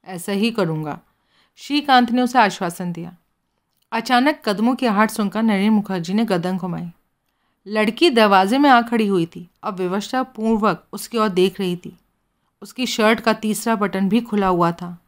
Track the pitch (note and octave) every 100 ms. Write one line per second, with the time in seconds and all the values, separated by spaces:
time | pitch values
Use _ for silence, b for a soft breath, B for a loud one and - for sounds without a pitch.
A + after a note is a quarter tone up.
0 | - F#3 F#3+ G3+ A3+ A3+ F3 D#3 D#3 D#3+
1 | _ _ _ _ _ _ - C#4+ C#4+ B3+
2 | A#3+ B3 B3 B3+ G#3 F#3 F3+ E3+ F3+ E3+
3 | E3+ F3 _ _ _ _ _ _ _ A3+
4 | A#3 B3 C#4 D4+ - G3+ A3+ B3+ A#3+ G3+
5 | G#3+ - G3+ G#3 A3+ G3 G#3 G#3+ G3+ F#3
6 | E3 G3+ A3+ F3+ F3+ F#3 F3+ E3 F3 _
7 | _ _ _ _ _ _ G3 G#3+ G#3+ A3+
8 | E4+ A#3 G#3+ G3 G3 C4 C#4+ A#3+ A#3+ A#3+
9 | G#3 F#3+ E3 E3 F3 _ G#3+ F#3 F3+ G3
10 | G3+ B3+ B3+ - A3 A3 G#3 E3+ _ G3+
11 | - A#3 G#3+ F3+ F#3 F#3+ F#3+ F3 - -
12 | _ _ _ _ _ _ G#3 - B3 -
13 | G#3+ A#3 A3+ G#3+ G#3+ G#3 A#3 A3 G3+ F#3+
14 | G3 A3+ A#3 G#3 F#3+ F3 E3+ E3+ F3 E3+